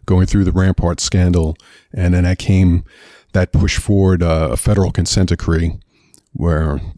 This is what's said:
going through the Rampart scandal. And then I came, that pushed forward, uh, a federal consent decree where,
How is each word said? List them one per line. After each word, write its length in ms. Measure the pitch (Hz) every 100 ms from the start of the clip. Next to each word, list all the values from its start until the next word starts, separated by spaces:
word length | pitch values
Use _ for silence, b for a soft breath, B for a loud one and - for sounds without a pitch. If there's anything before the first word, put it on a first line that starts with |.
| -
going 220 | 92 90
through 160 | 104
the 80 | 92
Rampart 480 | 87 92 92 85 85
scandal. 580 | - 95 90 87 80 78 b b b
And 220 | - 87
then 120 | 90 87
I 100 | 90
came, 480 | - 95 92 87 - B B B B
that 180 | 98 90
pushed 280 | - - -
forward, 420 | - 101 95 92
uh, 280 | 85 80 80
a 60 | 60
federal 340 | - 104 90
consent 380 | - 85 - 90
decree 440 | 85 - 82 82 80 - b b b _
where, 460 | - 85 78 78 71 -